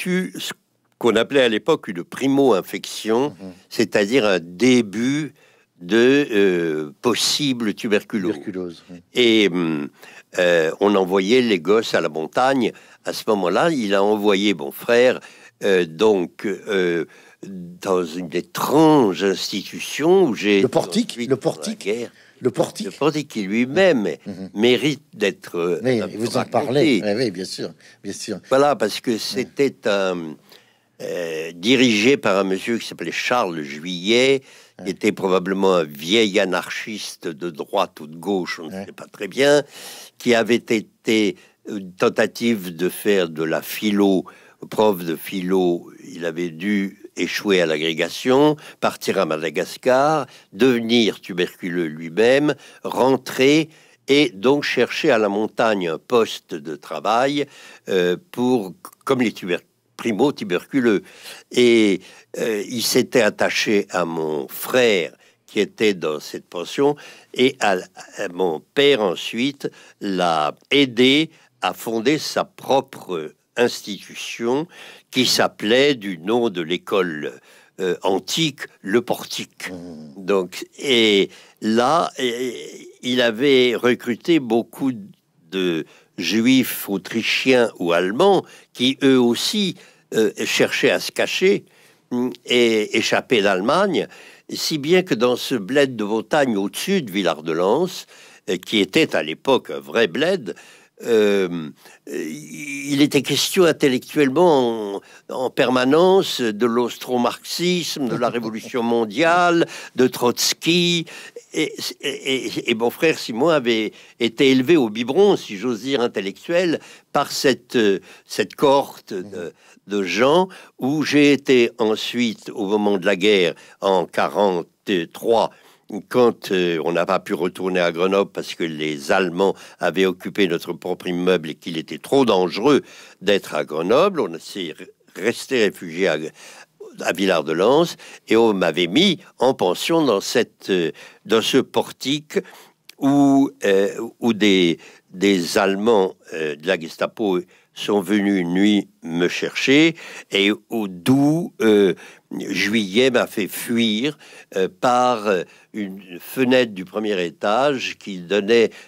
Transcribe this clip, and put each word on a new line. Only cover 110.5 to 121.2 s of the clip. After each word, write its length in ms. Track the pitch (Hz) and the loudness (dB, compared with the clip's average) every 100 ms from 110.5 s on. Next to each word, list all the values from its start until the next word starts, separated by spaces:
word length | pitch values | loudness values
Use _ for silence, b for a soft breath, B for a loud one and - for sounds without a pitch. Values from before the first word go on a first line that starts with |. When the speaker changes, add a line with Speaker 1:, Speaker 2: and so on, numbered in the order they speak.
| - - 175 175 170 156 B B - - | -2 0 2 2 0 -4 B B -20 -10
Speaker 1:
Et, 200 | - 151 - - - | -6 -6 -6 -12 -10
et, 80 | 147 127 139 131 | -8 -8 -4 -4
et, 340 | - - - | -4 -6 -4
et 40 | 113 | -2
mon 140 | 117 | -2
frère 260 | - 165 151 | 0 0 0
Simon 320 | - 113 160 | -4 -2 2
avait 440 | 156 120 113 107 B B B | 2 2 0 -2 B B B
été 320 | 117 117 139 | -2 2 4
élevé 260 | 131 127 170 | 4 4 4
au 120 | 117 | 2
biberon, 480 | 107 120 143 202 170 | -2 -2 4 4 4
si 200 | - 101 | -2 -6
j'ose 240 | 120 113 | -4 -4
dire, 200 | 120 139 | -2 -2
intellectuel, 800 | 120 113 98 98 - 170 185 127 B B B | 0 -2 -6 -6 -2 0 0 -2 B B B
par 180 | 147 139 | -4 -2
cette, 440 | - 139 120 - 127 | 0 0 0 0 2
euh, 240 | 107 95 B B B | 2 2 B B B
cette 300 | - 113 - | -6 -6 0
cohorte 580 | 147 135 - - - | 2 2 0 -8 -12
de, 80 | 101 | -10
Speaker 2:
Mhm. 280 | 98 95 82 - b b - | -10 -10 -12 -14 b b -6
Speaker 1:
de 160 | 101 | -4
gens, 440 | 92 92 127 165 190 B B - | -2 2 4 4 2 B B -6
où 240 | 127 151 | -4 -2
j'ai 300 | 135 143 | 0 4